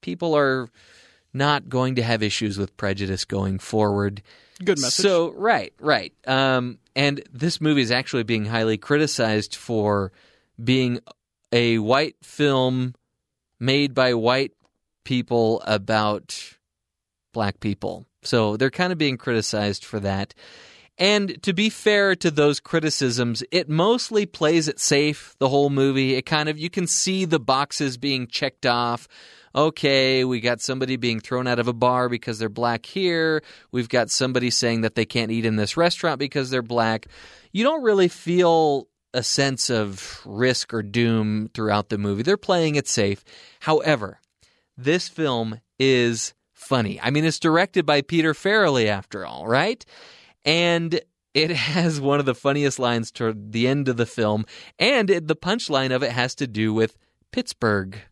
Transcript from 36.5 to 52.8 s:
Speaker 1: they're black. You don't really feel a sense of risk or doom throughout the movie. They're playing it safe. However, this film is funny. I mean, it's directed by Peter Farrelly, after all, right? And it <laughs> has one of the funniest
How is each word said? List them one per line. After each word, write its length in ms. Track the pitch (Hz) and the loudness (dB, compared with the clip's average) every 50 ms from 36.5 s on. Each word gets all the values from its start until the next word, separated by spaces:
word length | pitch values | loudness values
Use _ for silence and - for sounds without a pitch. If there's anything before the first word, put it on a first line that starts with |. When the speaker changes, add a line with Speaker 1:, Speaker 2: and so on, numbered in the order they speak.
Speaker 1:
they're 120 | 131 127 120 | -4 -4 -4
black. 440 | 113 120 120 113 113 110 107 - - - - - - - - - _ _ | -2 0 0 2 2 0 -2 -4 -10 -20 -20 -20 -20 -20 -20 -20 _ _
You 100 | 185 226 | 0 0
don't 180 | 269 311 320 262 | 2 0 2 2
really 260 | 226 214 196 185 175 | 2 4 4 4 2
feel 800 | - - - 165 175 180 180 170 165 165 160 151 143 139 - _ _ _ _ _ _ | 2 -4 -4 0 2 4 4 6 6 4 4 4 2 0 -4 _ _ _ _ _ _
a 100 | 127 117 | -6 -4
sense 480 | - - - 139 139 135 120 - - | -2 0 0 0 0 0 -2 -2 -2
of 500 | 127 113 107 101 98 98 - - - - - | 0 0 0 -2 -6 -10 -14 -16 -16 -16 -16
risk 500 | 104 101 104 123 127 127 - - _ - | -14 -4 0 0 2 2 0 -4 _ -6
or 80 | 113 104 | -6 -6
doom 680 | 104 101 120 117 117 113 113 110 107 107 107 107 110 _ | -2 0 0 2 2 2 2 0 0 -2 -2 -4 -6 _
throughout 340 | - 110 107 101 104 104 _ | -4 -2 0 2 0 0 _
the 100 | 110 104 | -4 -4
movie. 240 | 101 101 101 101 117 | -2 -2 -2 -2 0
They're 120 | 147 196 | 0 0
playing 380 | 202 - - 190 175 165 156 147 | -2 0 0 0 2 2 0 0
it 140 | 151 - - | -2 -2 -2
safe. 360 | - - 107 98 101 - _ _ - - - - _ _ | -2 0 0 0 -2 -6 _ _ -20 -20 -20 -20 _ _
However, 600 | - - 160 151 - 160 151 123 104 95 101 _ _ _ _ _ _ _ _ _ _ _ _ | -2 0 0 0 2 2 0 0 -2 -8 -12 _ _ _ _ _ _ _ _ _ _ _ _
this 320 | - 127 135 160 180 170 - | -6 -2 0 0 0 -2 -6
film 520 | - - 160 143 127 117 113 110 110 113 _ _ _ _ | -6 -4 -2 -2 -2 -2 -4 -4 -8 -12 _ _ _ _
is 560 | 131 135 131 127 123 120 117 113 - - - _ _ _ _ | 2 4 4 4 2 2 0 -2 -6 -10 -10 _ _ _ _
funny. 460 | _ - - 135 127 113 101 101 - | _ -6 -2 0 0 0 0 -4 -4
I 100 | - 117 | -4 -2
mean, 140 | 139 151 156 | 0 2 0
it's 140 | 165 151 - | 0 -2 0
directed 480 | - 170 156 165 185 196 _ 190 170 | 0 2 2 2 2 2 _ -2 0
by 140 | 147 151 143 139 | 2 2 0 0
Peter 300 | _ 170 170 160 160 151 | _ 0 2 2 2 0
Farrelly, 520 | - - 190 208 220 208 165 139 127 113 | 0 -2 0 2 2 2 2 2 2 2
after 380 | 107 104 98 92 _ - 104 92 | 2 0 -2 -6 _ -12 -12 -10
all, 220 | 69 55 64 80 | -10 -12 -10 -4
right? 380 | 107 117 131 156 202 247 247 - _ - - - - - - - _ _ _ _ | 0 2 2 2 0 -2 -6 -10 _ -20 -20 -20 -20 -20 -20 -20 _ _ _ _
And 540 | 143 156 170 170 175 170 170 170 165 156 160 - _ _ _ _ _ _ | 0 2 2 2 2 2 0 0 0 -2 -4 -4 _ _ _ _ _ _
it 180 | 135 156 160 | 0 0 0
<laughs> 20 | 175 | 0
has 480 | 139 117 - 151 180 170 170 156 147 | -4 -4 -2 0 0 2 2 0 0
one 180 | 135 139 139 143 | 0 0 2 2
of 80 | 139 | 2
the 80 | 131 123 | 0 -2
funniest 460 | - - 139 139 147 143 139 131 - | 0 0 0 0 2 0 0 0 0